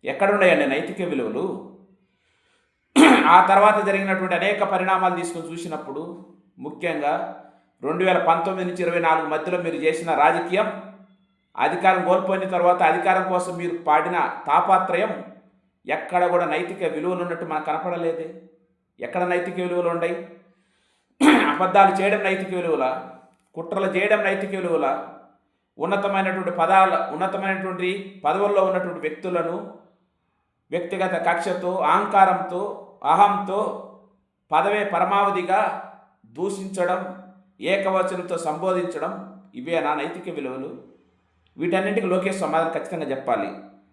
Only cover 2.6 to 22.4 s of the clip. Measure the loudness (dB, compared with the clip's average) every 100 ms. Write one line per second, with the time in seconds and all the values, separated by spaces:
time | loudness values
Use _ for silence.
2.6 | _ _ _ 8 8 8 8 8 8 6
3.6 | 6 4 0 0 0 -2 0 0 0 0
4.6 | -2 0 0 2 0 0 -4 -6 -10 -10
5.6 | -10 -10 -10 -10 -10 -14 -18 -20 _ -14
6.6 | -14 -6 -4 -2 -2 -2 -6 -12 -20 _
7.6 | _ _ -6 0 2 2 4 2 0 -4
8.6 | -6 -2 -2 0 2 2 0 -4 -2 -4
9.6 | -4 -2 -2 -2 -2 4 4 4 -2 -2
10.6 | -2 -4 -14 -20 -20 _ _ _ _ -2
11.6 | -2 2 2 2 2 2 2 -2 -2 2
12.6 | 4 4 4 4 2 2 2 -2 -2 -6
13.6 | -6 -4 2 2 2 -2 -2 -4 0 2
14.6 | 4 2 2 -2 -2 -4 -12 -20 _ _
15.6 | _ _ -6 -6 -2 0 2 2 0 -2
16.6 | -4 -4 -4 -2 -4 -2 -4 -6 -6 -6
17.6 | -4 -4 -4 -2 -2 -4 -8 -14 -20 _
18.6 | _ _ _ _ -8 -4 0 -2 -2 -6
19.6 | -4 -2 -2 -2 -4 -6 -10 -20 _ _
20.6 | _ _ _ _ _ _ 6 6 2 0
21.6 | 2 6 6 6 0 0 0 -2